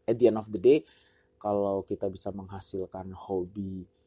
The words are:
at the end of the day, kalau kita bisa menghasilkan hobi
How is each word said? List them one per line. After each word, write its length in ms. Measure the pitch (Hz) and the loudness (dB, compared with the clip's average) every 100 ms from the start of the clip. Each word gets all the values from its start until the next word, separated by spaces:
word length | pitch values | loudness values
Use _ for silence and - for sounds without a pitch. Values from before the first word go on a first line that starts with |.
| - | -4
at 100 | 117 | 4
the 80 | 117 | 6
end 160 | 110 | 4
of 80 | 107 | -2
the 80 | 104 | 2
day, 240 | 120 151 - - _ _ _ _ | 6 6 4 -14 _ _ _ _
kalau 480 | 104 101 101 98 92 | -2 0 0 -2 -4
kita 240 | 98 101 | -4 -6
bisa 240 | 95 - | -6 -8
menghasilkan 800 | 98 95 95 - 98 92 95 95 | -10 -10 -12 -10 -8 -8 -10 -12
hobi 720 | 92 - 95 90 104 98 92 90 _ | -12 -4 -4 -4 -6 -8 -8 -12 _